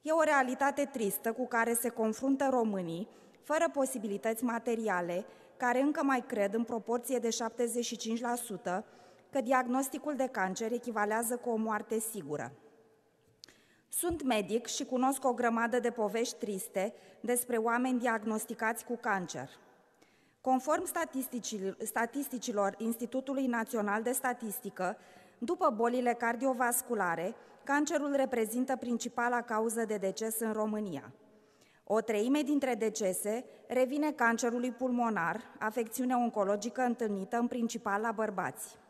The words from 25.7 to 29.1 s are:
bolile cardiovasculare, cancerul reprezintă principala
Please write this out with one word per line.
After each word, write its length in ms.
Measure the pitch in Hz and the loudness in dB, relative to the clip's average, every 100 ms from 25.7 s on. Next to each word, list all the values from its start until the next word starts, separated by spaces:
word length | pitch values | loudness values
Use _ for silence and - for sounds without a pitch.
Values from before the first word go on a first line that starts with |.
bolile 420 | 214 233 247 247 | 4 2 4 2
cardiovasculare, 1200 | 233 233 233 269 247 240 240 - 220 180 165 180 226 - - | 2 0 0 0 2 2 0 -2 0 2 0 -2 -6 -18 -14
cancerul 500 | - 285 294 320 285 277 | 0 2 4 2 2 2
reprezintă 600 | 269 240 214 240 254 262 | 2 2 0 0 0 -2
principala 680 | 247 233 233 | -2 -2 -2